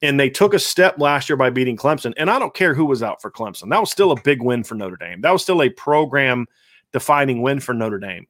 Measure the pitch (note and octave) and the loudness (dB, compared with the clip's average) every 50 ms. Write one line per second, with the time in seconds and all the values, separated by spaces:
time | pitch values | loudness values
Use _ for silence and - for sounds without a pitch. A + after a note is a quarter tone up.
0 | - D3 C#3 C#3 C#3 C3 C3 - G3+ G#3 G3+ F#3 - - - - F3+ F#3 - C#3+ | -2 0 2 4 2 2 2 2 2 4 4 2 0 0 2 4 4 4 4 2
1 | C#3+ C#3+ C#3+ C#3 C3 - D#3 C3 C3 B2+ B2 B2+ B2+ B2+ A#2+ G#2 - C#3+ D#3 D3 | 0 2 2 0 0 -2 0 2 2 2 2 0 0 -2 -2 -2 0 0 0 0
2 | - A#2+ A2+ - D#3 F3 A3 C4+ C4 E3 - - F#3+ F3 D3 C3+ D#3+ D3 C3+ A#2 | -4 -8 -6 -2 0 0 0 0 -2 -4 -2 0 0 0 2 2 2 0 0 0
3 | A2+ G#2+ - - - G#2+ - - A#2 G#2 F2+ - - G2 C#3+ G#3 A3 - - - | -2 -4 -6 -8 -12 -14 -10 -10 -10 -10 -10 -10 -6 -2 0 0 0 0 0 2
4 | G3 F#3+ D3+ A#2 - C#3+ D3 B2+ A#2 B2 B2 A#2+ G#2+ - A#2 A2 G2+ F#2+ F2+ - | 2 2 2 2 2 0 0 0 0 -2 -2 -2 -4 -6 -8 -10 -8 -10 -10 -12
5 | E2+ E2+ F2 F2+ A2 D#3+ F#3 F3+ - - F#3 E3+ D3 B2+ - - - - D3 D3+ | -14 -14 -8 -2 0 2 2 2 0 0 2 2 2 2 0 -2 -2 0 2 2
6 | D#3 C#3 B2+ C#3+ C#3 C3 B2 B2 A#2+ - _ _ _ _ _ _ _ _ - C3+ | 2 2 0 0 2 2 0 -2 -4 -8 _ _ _ _ _ _ _ _ -6 -4
7 | - - D3 C#3+ C#3+ C3+ B2+ A#2 A#2+ C3+ C#3 C#3 C3 - B2+ A2+ A2+ A2 G#2 G2 | 0 0 2 2 2 0 0 0 0 -2 -2 -2 -4 -4 -4 -4 -2 -4 -4 -6
8 | G2+ G2 F#2 E2+ - _ | -8 -10 -12 -12 -14 _